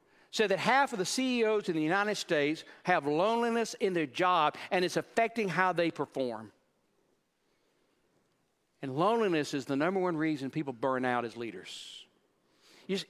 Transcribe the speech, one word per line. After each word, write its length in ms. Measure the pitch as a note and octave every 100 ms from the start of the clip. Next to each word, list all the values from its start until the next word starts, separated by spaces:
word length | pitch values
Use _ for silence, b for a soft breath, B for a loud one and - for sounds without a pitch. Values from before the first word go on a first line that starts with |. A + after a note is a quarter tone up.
| _ b b
said 180 | - G#3+
that 80 | F#3
half 360 | E3+ B3+ C#4
of 40 | G#3+
the 80 | F3+
C 360 | - C4 B3
E 40 | A3
Os 240 | G#3+ G3
in 60 | D#3+
the 80 |
United 320 | D#3 F#3+ G#3 G3+
States 480 | - D#3 C#3+ D#3+ - B
have 240 | - F3 C#3+
loneliness 720 | D3+ G3+ A#3 A#3 A#3 A3 -
in 180 | G3
their 140 | E3+ D3+
job, 480 | A#2 F3+ F3+ D3+ - B
and 120 | F#3
it's 140 | F3+ -
affecting 500 | - - A3+ A3+ G3+
how 260 | D#3+ F#3
they 180 | E3+ E3+
perform. 600 | D#3 C#3+ D3 C3 A2 G#2+ - _ _ _ _ _ _ _ _ _ _ _ _ _ _ _ _ _ _ _ _ _ _
And 140 | C#3 C3
loneliness 580 | F#3+ A#3 G#3+ D#3+ C#3+
is 120 | D3 B2
the 100 | C#3
number 240 | D#3+ G3
one 180 | F3+ D#3+
reason 320 | D#3+ D3 C3
people 240 | D#3 C#3
burn 320 | A#2+ C3+ C3 B2+
out 180 | B2 A#2
as 120 | A2
leaders. 680 | A#2 - - - - - - _ _ _ _ b b b -
You 80 | F#3+
s-, 100 | -